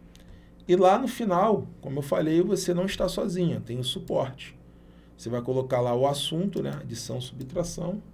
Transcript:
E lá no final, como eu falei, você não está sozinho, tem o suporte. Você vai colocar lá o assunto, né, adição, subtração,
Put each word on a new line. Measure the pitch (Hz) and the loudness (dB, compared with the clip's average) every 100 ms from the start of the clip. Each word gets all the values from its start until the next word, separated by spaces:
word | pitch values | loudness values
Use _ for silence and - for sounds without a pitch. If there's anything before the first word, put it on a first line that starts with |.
| - - - - - - - | -20 -20 -20 -20 -20 -8 2
E | 180 | 6
lá | 185 208 | 8 6
no | 262 | 4
final, | - 226 175 214 196 - - | -2 0 4 4 2 -2 -10
como | 139 135 | -8 -6
eu | |
falei, | 143 180 156 165 | -2 0 2 4
você | 180 185 180 | 4 2 0
não | 175 190 | 0 0
está | - 190 | -2 -2
sozinho, | - 233 180 170 117 | -2 -2 0 0 0
tem | 110 123 | -4 -4
o | |
suporte. | 127 - - 165 131 - - - - - - - - - | -4 -4 -2 -2 -2 -6 -16 -20 -20 -20 -20 -20 -20 -14
Você | - | -6
vai | 120 | -4
colocar | 123 131 131 127 | -2 -2 0 2
lá | 123 120 | 2 4
o | 139 | 2
assunto, | 135 - 160 202 - | 2 -2 -2 -2 -2
né, | 139 143 | -4 -6
adição, | 139 117 - 123 | -8 -10 -8 -8
subtração, | - - 131 180 170 - 165 208 - | -8 -10 -8 -6 -6 -6 -6 -6 -10